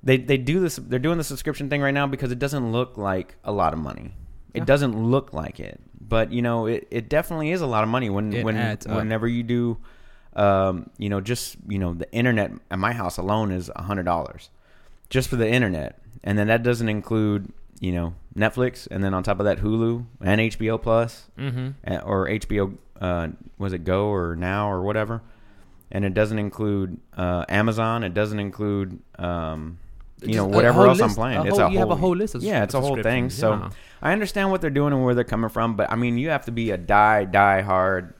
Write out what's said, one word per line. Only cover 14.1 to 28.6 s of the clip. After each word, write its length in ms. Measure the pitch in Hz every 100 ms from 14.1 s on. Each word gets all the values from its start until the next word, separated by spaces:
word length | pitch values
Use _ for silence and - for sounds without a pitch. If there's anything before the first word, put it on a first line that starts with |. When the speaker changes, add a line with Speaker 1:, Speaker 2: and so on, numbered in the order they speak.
| 85 69 - - - _ - - - _
Speaker 1:
just 200 | 131 127
for 80 | 123
the 100 | 110
internet, 500 | 123 113 85 65 - - -
and 140 | - 104
then 100 | 104
that 160 | 113
doesn't 260 | 117 117 113
include, 640 | 107 - 113 107 104 98 - - -
you 120 | 92
know, 200 | 87 85 85 - -
Netflix, 520 | 107 123 127 - -
and 120 | 95
then 100 | 98
on 100 | 95
top 160 | 92 98
of 60 | 101
that, 140 | 92
Hulu 460 | 107 113 113 117 117 -
and 200 | 92 104
H 180 | 113 -
B 100 | 110
O 80 | 110
Plus, 520 | 120 113 117 - - -
Speaker 2:
Mm-hmm. 300 | 139 123 127 139 -
Speaker 1:
eh, 120 | 92
or 280 | - 101 95
H 200 | 107 -
B 120 | 104
O, 120 | 98 - - -
uh, 280 | 92 87 80 - - -
was 160 | 98
it 100 | 92
Go 240 | 82 92 104
or 240 | 101 85 82
Now 340 | 90 98 104
or 120 | 92
whatever, 380 | 95 107 107 113 - - - - - - -
and 120 | 98
it 100 | 101
doesn't 240 | 92 107 107
include, 600 | 104 - 107 101 95 - - -
uh, 280 | 90 90 -
Amazon. 540 | 98 110 110 113 117
It 100 | 104
doesn't 260 | 90 107 107
include, 600 | 101 92